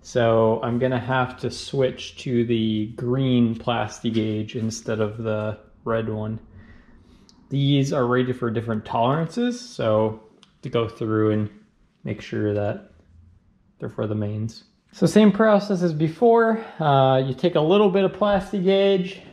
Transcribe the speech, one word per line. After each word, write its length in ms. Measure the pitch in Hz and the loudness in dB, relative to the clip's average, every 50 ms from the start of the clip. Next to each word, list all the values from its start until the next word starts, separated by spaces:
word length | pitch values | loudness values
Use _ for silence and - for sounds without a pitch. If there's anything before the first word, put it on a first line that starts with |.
| _ | _
so 540 | - - 123 117 113 113 113 113 110 113 113 - | -4 0 2 2 4 4 4 4 4 2 0 -2
I'm 160 | 120 117 120 | -4 -2 0
gonna 220 | 127 127 127 123 | 0 0 0 -2
have 380 | 104 123 131 131 123 120 - - | -2 -2 -2 -2 -2 -2 -6 -8
to 120 | - 120 | -8 -8
switch 680 | - - - - - 139 131 127 - - - - - - | -8 -8 -12 -8 -2 -2 -2 -2 -2 -6 -14 -16 -16 -12
to 260 | - 143 123 120 120 | -8 -2 0 0 0
the 440 | 113 120 113 110 110 110 107 107 110 | 0 0 0 0 -2 -2 -2 -4 -6
green 680 | 120 - 123 120 123 135 135 131 127 123 120 113 113 | -8 -8 -4 -4 -2 0 0 2 4 4 4 2 0
Plastigauge 1000 | 113 - - 120 113 113 107 - - - 120 110 113 107 110 107 107 107 104 - | -2 -4 -2 -2 -2 -2 -6 -8 -6 -6 -2 -2 0 -2 -2 -2 -4 -6 -6 -6
instead 460 | 127 110 113 110 - - - 113 107 | -6 -6 -6 -6 -8 -6 -6 -2 -2
of 160 | 110 104 107 | -2 -4 -4
the 420 | 117 113 110 110 107 107 107 107 - - _ - _ _ | -6 -6 -4 -4 -4 -4 -6 -8 -8 -14 _ -20 _ _
red 260 | 117 113 113 110 110 | -4 -4 -4 -2 -4
one. 280 | 107 107 107 110 113 113 - - - - - - - - - _ - - _ _ - _ - _ _ _ _ _ | -6 -6 -6 -8 -8 -10 -12 -18 -20 -20 -20 -20 -20 -20 -20 _ -20 -20 _ _ -20 _ -20 _ _ _ _ _
These 420 | 139 139 139 139 143 139 135 139 165 | -4 0 2 2 2 2 2 0 0
are 120 | 147 123 | 0 0
rated 300 | 120 123 127 127 127 123 | 2 2 2 2 0 -2
for 140 | 127 - 117 | -4 -4 -4
different 340 | 110 117 107 113 113 107 107 | -4 -4 -4 -4 -4 -6 -6
tolerances, 760 | - - 117 117 123 139 160 165 160 - 240 240 247 240 247 | -4 -2 0 2 2 2 0 -2 -4 -4 -4 -4 -4 -4 -6
so 640 | - - - - - 113 107 107 110 110 107 - - - _ _ - _ _ _ | -12 -16 -8 -4 0 2 2 2 2 0 -2 -6 -14 -20 _ _ -20 _ _ _
to 80 | - 127 | -16 -4
go 200 | - 120 117 107 | -2 -2 -2 -2
through 400 | - - 120 110 110 110 107 107 | -6 -6 -4 -2 0 2 2 2
and 180 | 107 107 107 104 - - _ _ _ _ _ _ _ _ _ | 2 0 -2 -4 -8 -16 _ _ _ _ _ _ _ _ _
make 160 | - 107 - | -10 -8 -8
sure 320 | - - - 110 107 104 104 | -8 -8 -6 -4 -2 -2 0
that 380 | 104 104 101 - - - - _ _ _ _ _ - - _ _ _ _ _ _ _ _ _ _ _ | 0 -2 -2 -4 -6 -10 -18 _ _ _ _ _ -20 -20 _ _ _ _ _ _ _ _ _ _ _
they're 100 | - 113 | -12 -12
for 180 | - - 113 | -6 -6 -4
the 80 | 107 107 | -4 -2
mains. 500 | 107 107 101 107 107 107 113 - - _ _ _ _ _ _ _ | -4 -4 -4 -4 -6 -6 -8 -8 -12 _ _ _ _ _ _ _
So 140 | - 190 | 0 0
same 260 | 165 - 214 214 208 190 | 4 6 6 6 6 6
process 500 | 202 220 220 208 196 202 - 202 175 175 | 4 4 4 4 2 2 0 -4 -2 0
as 120 | 175 160 | -2 0
before. 680 | 151 160 156 160 - 247 233 226 233 226 226 220 220 220 - - - | 0 -2 -2 0 2 4 4 6 6 4 2 0 -2 -4 -10 -10 -4
Uh, 440 | 156 151 139 135 135 135 135 131 135 | 0 2 4 4 6 4 4 2 2
you 60 | 135 127 | 0 -4
take 220 | - - 175 170 | -2 -2 0 2
a 60 | 160 151 | 2 2
little 260 | 160 185 208 214 202 | 4 4 4 4 4
bit 160 | 175 196 196 | 4 2 0
of 80 | 185 190 | 0 0
Plastigauge 1080 | - 208 202 202 190 190 - - 202 175 190 196 196 196 196 196 190 180 175 - - - - | 0 0 0 2 0 -2 -2 -6 -2 0 2 2 4 4 4 2 2 0 -4 -8 -14 -20 -20